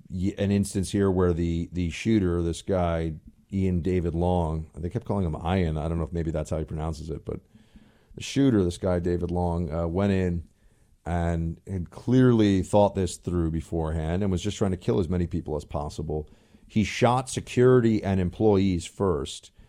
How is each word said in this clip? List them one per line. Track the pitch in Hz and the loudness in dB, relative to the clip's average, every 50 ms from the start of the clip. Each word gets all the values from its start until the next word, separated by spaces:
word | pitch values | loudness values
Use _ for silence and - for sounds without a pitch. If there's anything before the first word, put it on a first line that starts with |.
| - - | -18 -12
y-, | - 92 87 101 - - | -8 -4 -4 -2 -2 -2
an | 101 98 | 0 2
instance | 101 101 98 98 - 101 90 - | 2 2 0 0 -2 -4 -4 -2
here | - 101 98 98 | 0 2 2 2
where | 92 90 92 90 87 | 4 4 4 2 2
the, | 82 87 85 85 85 85 - | 2 0 0 0 -2 -4 -4
the | - 87 90 85 | -4 -4 -4 -4
shooter, | 78 - - 110 113 110 95 90 85 87 85 | -4 -4 0 2 2 4 4 2 0 0 0
this | 85 85 - | -2 -4 -4
guy, | - - 98 92 87 85 82 82 82 82 76 76 - - - _ _ _ | -4 -2 0 0 0 0 0 -2 -2 -4 -6 -8 -14 -20 -20 _ _ _
Ian | - 98 95 95 90 87 | -4 -2 0 0 0 0
David | 78 92 92 92 82 87 78 | 0 0 0 0 0 0 0
Long, | 82 87 90 90 90 85 78 80 80 80 - - - | 0 0 2 2 2 0 0 -2 -4 -6 -8 -10 -10
they | 80 87 | -8 -6
kept | - 113 - | -6 -6 -4
calling | - 107 101 95 | -4 -2 -2 -2
him | 82 76 - - | -2 -2 -4 -2
Ian. | 82 90 98 90 80 78 78 | 0 0 2 2 0 0 -2
I | 73 82 | -2 -2
don't | 82 82 | -2 -2
know | 80 | -4
if | 71 - | -4 -4
maybe | 85 82 80 | -4 -4 -2
that's | 78 78 78 - | -2 -4 -4 -4
how | - 80 | -4 -6
he | 78 | -6
pronounces | - - 78 78 80 80 78 78 80 | -6 -6 -6 -6 -6 -6 -8 -8 -10
it, | 76 - - | -10 -10 -8
but | - - - - _ _ - _ _ - - - _ _ _ _ _ - | -10 -10 -10 -12 _ _ -20 _ _ -20 -20 -20 _ _ _ _ _ -18
the | - | -14
shooter, | - - - 131 139 139 120 104 92 | -12 -4 0 2 4 4 4 4 2
this | 87 87 - | 2 0 -2
guy, | - 95 90 90 | -2 0 0 0
David | 85 90 87 87 87 85 | 0 0 0 -2 -2 -2
Long, | 87 87 87 87 85 85 87 82 78 | -2 -2 0 0 0 -2 -2 -4 -4
uh, | 82 85 85 | -4 -2 -2
went | 82 90 101 101 | 0 0 2 2
in | 98 95 92 90 87 82 - - _ _ _ _ _ _ _ _ _ _ - | 2 2 0 0 -2 -4 -6 -10 _ _ _ _ _ _ _ _ _ _ -8
and | - 85 87 85 85 85 82 82 82 82 - - - | -6 -4 -2 0 0 0 -2 -2 -4 -6 -8 -10 -10
had | 95 95 85 - | -8 -8 -8 -10
clearly | - - - - 120 131 127 127 123 113 107 104 98 92 | -12 -10 -2 2 4 6 6 6 6 6 6 4 4 2
thought | 90 - - 104 104 98 - | 2 2 4 4 4 4 4
this | 98 95 87 - - | 0 -2 -2 -4 -6
through | - - 87 87 85 82 | -8 -4 -2 0 0 0
beforehand | 80 82 76 - - 85 80 78 78 82 78 80 85 90 | -2 -4 -4 -4 -4 -4 -2 -2 -2 -2 -2 -2 -2 -2
and | 104 101 | 0 0
was | 92 87 - | -2 -2 -2
just | 104 95 - | -4 -4 -2
trying | 113 98 | -2 -2
to | 92 90 | -2 -2
kill | - - 117 120 | -2 -2 0 0
as | 95 76 | 0 0
many | 90 90 87 | 0 -2 -2
people | 82 - 85 78 78 76 | -2 -4 -6 -6 -4 -6
as | 73 71 | -6 -6
possible. | - - 80 73 73 - - 82 76 78 78 76 - - - _ _ _ - _ - | -6 -8 -8 -6 -8 -8 -8 -8 -6 -6 -6 -6 -8 -14 -20 _ _ _ -20 _ -6
He | - 113 104 | -2 0 0
shot | 90 - - 120 117 120 127 135 - | 0 0 0 2 2 2 2 -2 -4
security | - - 87 - - - 123 127 127 127 117 117 110 104 - | -8 -8 -8 -4 2 4 6 6 8 6 6 4 2 2 0
and | 95 98 92 | 0 0 0
employees | 92 87 - - 110 110 101 95 95 98 92 85 82 | 0 0 -2 2 2 4 4 4 4 2 0 -2 -4
first. | - - - 101 95 87 71 67 - - - - - _ - - | -6 -4 -2 0 0 0 0 -2 -6 -10 -12 -16 -20 _ -20 -20